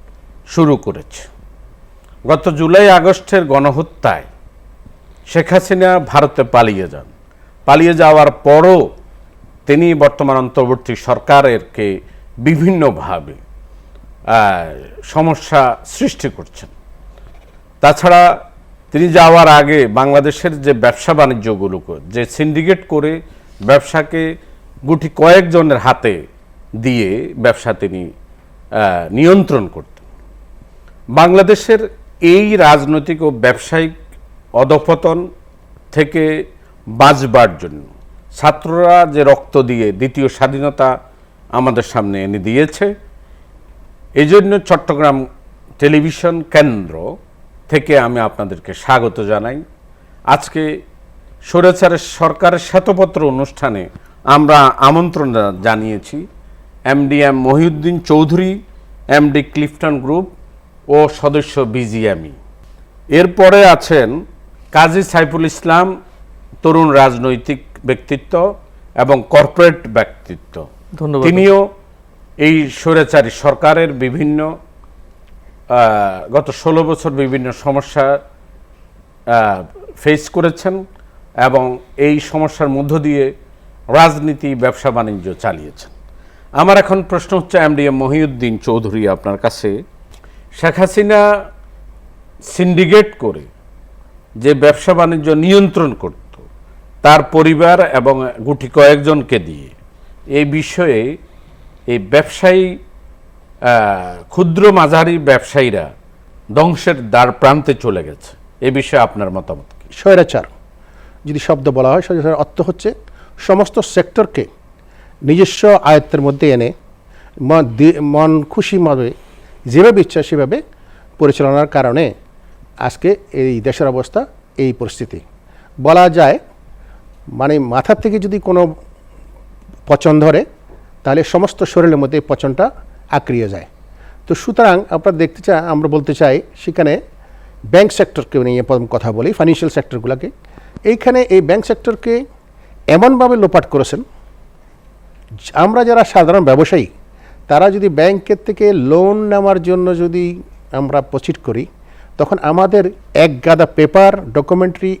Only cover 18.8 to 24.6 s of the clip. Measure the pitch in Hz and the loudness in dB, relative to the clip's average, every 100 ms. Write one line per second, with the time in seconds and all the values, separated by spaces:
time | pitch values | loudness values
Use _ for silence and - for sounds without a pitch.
18.8 | _ - 175 170 165 170 160 147 143 151 | _ -2 2 6 6 8 8 6 4 2
19.8 | 120 110 139 143 143 143 180 151 139 123 | 2 0 0 0 -2 -4 -6 -4 -2 0
20.8 | 120 - - 151 135 117 107 101 95 90 | 0 -2 -2 2 2 2 -4 -4 -6 -8
21.8 | 82 78 78 113 117 - 156 151 160 190 | -10 -16 -10 -8 -8 -6 -4 -2 -2 -2
22.8 | - 151 151 160 - - _ - 101 139 | -2 -4 -4 -6 -12 -20 _ -12 2 2
23.8 | - 160 151 160 160 - - - | 2 -6 -4 -6 -6 -8 -18 -20